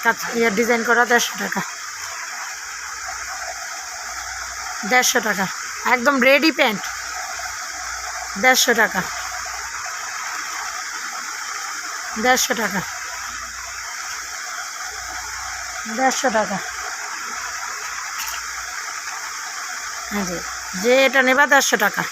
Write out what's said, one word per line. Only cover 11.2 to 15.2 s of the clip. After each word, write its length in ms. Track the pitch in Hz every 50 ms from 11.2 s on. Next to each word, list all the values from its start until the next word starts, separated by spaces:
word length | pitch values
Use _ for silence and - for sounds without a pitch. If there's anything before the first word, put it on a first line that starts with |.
| - - - - - - - - - - - - - - - - - - - 226
দেড়শো 320 | 220 247 254 247 - - 247
টাকা। 280 | 196 220 196 185 190 - - - - - - - - - - - - - - - - - - - - - - - - - - - - - - - - - - - - - - - - - - - 762 - 698 719 -